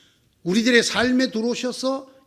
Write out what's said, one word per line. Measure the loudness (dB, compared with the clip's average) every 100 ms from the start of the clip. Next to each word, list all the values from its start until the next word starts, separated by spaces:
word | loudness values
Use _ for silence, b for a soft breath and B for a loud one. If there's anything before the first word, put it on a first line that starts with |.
| b b b _
우리들의 | -2 0 4 4
삶에 | 4 0 0 2 0
들어오셔서 | -2 -4 -4 -6 -4 -4 -6 -10 -20